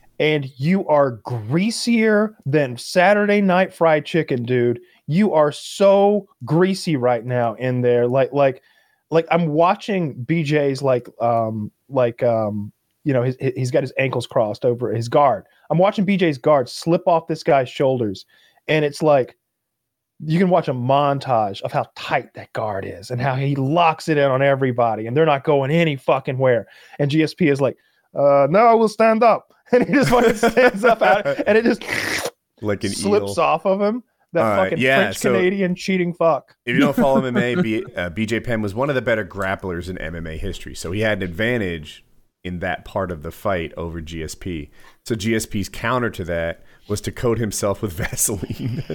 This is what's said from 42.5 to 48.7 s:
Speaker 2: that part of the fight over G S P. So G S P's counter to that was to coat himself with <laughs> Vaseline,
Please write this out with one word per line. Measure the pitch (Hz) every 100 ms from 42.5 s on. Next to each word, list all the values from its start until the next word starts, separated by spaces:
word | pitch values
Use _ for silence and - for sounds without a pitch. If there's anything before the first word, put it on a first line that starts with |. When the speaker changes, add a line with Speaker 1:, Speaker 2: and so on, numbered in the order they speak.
| 90
Speaker 2:
that | 92 -
part | - 107 92
of | 82
the | 78
fight | - 107 95 78 -
over | 85 85
G | 78 82
S | 78
P. | - 98 82 71 - - _ -
So |
G | 113 104 113
S | 107
P's | 107 92
counter | - 117 123 117
to | -
that | 87 85 82 82 - _ -
was | 104
to | -
coat | - 123 113
himself | 110 - 104 98
with | 110
<laughs> | 85
Vaseline, | - - - 98 - - 131